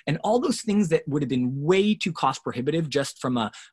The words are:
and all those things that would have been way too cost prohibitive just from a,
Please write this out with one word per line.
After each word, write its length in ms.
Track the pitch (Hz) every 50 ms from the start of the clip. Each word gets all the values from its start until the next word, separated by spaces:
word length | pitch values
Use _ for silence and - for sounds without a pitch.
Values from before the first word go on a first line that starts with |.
| -
and 140 | 139 151 - -
all 160 | 202 226 254
those 220 | 302 320 - -
things 280 | - 214 202 208 202 160
that 120 | 160 156 -
would 160 | 151 139 147 143
have 60 | 120
been 340 | 135 127 123 123 135 139 143
way 320 | 156 190 190 202 214 208
too 180 | - - 190 160
cost 300 | - - 135 135 - -
prohibitive 440 | 127 113 127 123 143 151 165 165
just 320 | 143 123 143 135 - - -
from 180 | - 131 127
a, 140 | 120 110 104 - - - -